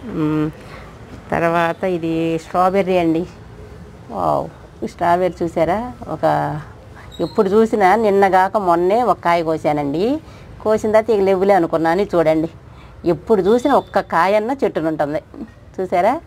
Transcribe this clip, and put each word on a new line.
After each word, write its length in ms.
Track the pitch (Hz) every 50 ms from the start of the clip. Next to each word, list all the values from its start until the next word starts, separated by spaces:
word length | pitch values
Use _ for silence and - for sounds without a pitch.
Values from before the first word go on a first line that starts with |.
| - 233 208 170
మ్మ్. 280 | 156 151 156 156 151 156 156 - - - - - - - - - - - - - - -
తర్వాత 500 | - 151 165 170 165 170 170 165 170 - - 190 180
ఇది 160 | 170 160 165 165 160 165 165 165 160 160
స్ట్రాబెర్రీ 520 | - - 180 180 185 185 196 190 175 190 180
అండి. 200 | 175 165 160 160 180 175 - - - - - - - - - - - - - - - -
వావ్, 340 | 233 196 175 156 147 139 135 - - - - - - - -
ఈ 40 | 220 -
స్ట్రాబెర్రీ 420 | - - - 170 180 185 180 170 -
చూసారా? 360 | 180 170 165 180 160 156 180 214 240 247 240 - - - 165
ఒక, 100 | 151 - 156 151 147 147 147 147 151 151 - - - - - - - - - - - 170
ఎప్పుడు 240 | 165 - - 185 190 190
చూసినా, 340 | 220 226 220 - 214 202 180 190 226 226
నిన్న 200 | 208 196 196 202 196 180
కాక 200 | 185 185 196 - 220 196 -
మొన్నే 300 | 180 170 175 180 202 233 247 214
ఒక 80 | 175 - -
కాయ 160 | 170 170 175 165 160
కోసానండి. 560 | 160 151 - 160 151 151 147 139 139 160 190 233 285 320 - - - - - - - -
కోసిన 280 | - 214 214 214 - 220 208
తర్వాత 160 | 214 220 - 226
ఇక 80 | 202 196 190
లేవులే 260 | 196 185 190 196 202 190
అనుకున్నాను. 440 | 165 156 - 156 160 165 170 185 208 202 -
చూడండి, 360 | 170 160 156 160 160 156 165 - - - - - - - - - - - 165
ఎప్పుడు 280 | 175 151 - - 226 196 180 190
చూసినా 240 | 226 247 247 294 269 202
ఒక్క 180 | - - - 202 185 - -
కాయన్న 380 | 165 170 190 202 214 208 226 277 269
చెట్టున 240 | - 196 156 185 156 160
ఉంటుంది. 280 | 160 147 156 139 151 156 - - - - - - - - - - -
చూసారా? 380 | - 185 185 - 175 175 214 262 339 -